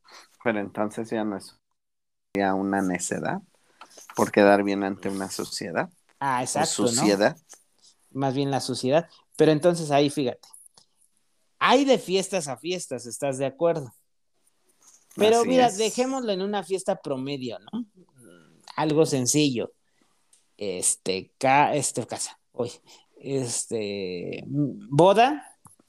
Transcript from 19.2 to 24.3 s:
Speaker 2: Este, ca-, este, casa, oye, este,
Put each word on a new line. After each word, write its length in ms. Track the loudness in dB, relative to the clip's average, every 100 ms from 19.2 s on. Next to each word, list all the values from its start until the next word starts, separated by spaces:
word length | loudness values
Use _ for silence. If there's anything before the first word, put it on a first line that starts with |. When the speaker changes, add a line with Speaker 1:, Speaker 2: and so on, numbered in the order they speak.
| 2 2 2 0 -6 -10 _ _ _ _ _ _ _ _
Speaker 2:
Este, 760 | -8 -4 -2 -2 -4 -6 -8 _
ca-, 360 | 2 4 4
este, 320 | 0 -4 -6 -8
casa, 320 | -10 -10 -14 _
oye, 280 | -8 -8 -8 _ -20 _ _
este, 1300 | -6 -4 -4 -6 -6 -6 -6 -6 -6 -8 -10